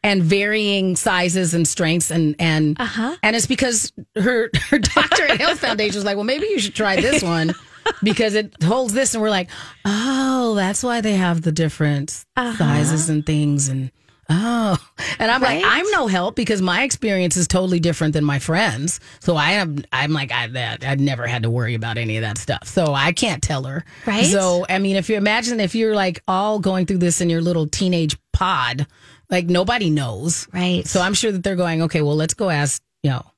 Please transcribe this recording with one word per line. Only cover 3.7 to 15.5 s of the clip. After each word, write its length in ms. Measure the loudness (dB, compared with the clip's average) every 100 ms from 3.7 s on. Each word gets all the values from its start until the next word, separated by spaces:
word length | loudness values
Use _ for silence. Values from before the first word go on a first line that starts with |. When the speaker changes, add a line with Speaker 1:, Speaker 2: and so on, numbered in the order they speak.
| 0 -4 -10 -10 -2
Speaker 1:
her, 340 | 0 2 0 -2
<laughs> 100 | 0
her 100 | 2
doctor 460 | 2 2 4 2 2
at 140 | 2
Health 200 | 0 0
Foundation 360 | -2 0 0 0
was 100 | -2
like, 100 | -2
"Well, 100 | -2
maybe 220 | -2 -2
you 120 | -2
should 140 | -2 -2
try 240 | 0 2
this 220 | 2 0
one." 320 | 0 0 0 -2
Speaker 2:
<laughs> 60 | -10 -6 -6 0
Speaker 1:
because 300 | 0 2 2 0
it 180 | -2 -2
holds 300 | 2 2 0
this, 200 | 0 0
and 80 | 0
we're 60 | 0
like, 200 | 0 -2 -10 -18 -8 -4
"Oh, 680 | -2 0 0 2 2 2 2
that's 280 | 0 0
why 180 | -2 0
they 140 | 2 2
have 260 | 2 2
the 100 | 0
different 760 | 0 0 0 0 0 -4 -10 -6 -4
Speaker 2:
Uh-huh. 220 | -2 0
Speaker 1:
sizes 520 | 2 2 2 0 0
and 160 | 0 0
things." 420 | 0 2 0 0
And, 220 | -2 -6 _ _ _ -2
oh, 480 | 0 2 0 0 0 -4 -12 -10 -2
and 100 | 0
I'm 100 | 2
like, 220 | 2